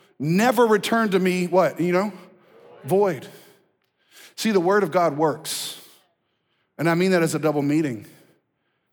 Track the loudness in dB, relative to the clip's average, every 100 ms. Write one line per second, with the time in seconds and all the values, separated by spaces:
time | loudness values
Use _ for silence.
0 | _ -8 -2 2 2 2 2 2 0 -2
1 | 0 0 0 -2 0 2 0 0 0 0
2 | -2 -8 -20 -20 _ -20 -20 -14 -2 0
3 | 0 -4 -10 -20 -20 _ _ _ _ _
4 | _ -20 -20 -6 0 2 2 2 2 2
5 | 0 2 0 -2 -6 -10 -10 -14 -20 _
6 | _ _ _ _ _ _ _ -4 -2 0
7 | 2 2 0 0 -2 0 0 0 -2 -6
8 | -14 -20 _ _ _ _ _ _ _